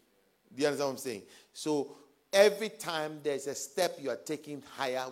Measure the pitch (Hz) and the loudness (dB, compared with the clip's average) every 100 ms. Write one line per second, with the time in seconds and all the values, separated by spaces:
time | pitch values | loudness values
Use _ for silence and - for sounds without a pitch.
0 | _ _ _ _ _ 120 147 135 139 123 | _ _ _ _ _ 0 0 2 -2 -2
1 | 131 104 - - - - 156 147 131 - | -6 -8 -10 -20 -20 -8 -2 0 -2 -8
2 | - _ - 196 208 202 220 - 175 160 | -20 _ 2 8 8 8 -6 -6 -4 -2
3 | 156 151 147 135 143 127 - - 175 165 | -2 -4 -2 -2 -4 -8 -6 0 0 0
4 | 139 117 - 151 151 143 - - 135 127 | -6 -4 -4 -6 -6 -14 -12 -6 -2 -2
5 | 131 | -4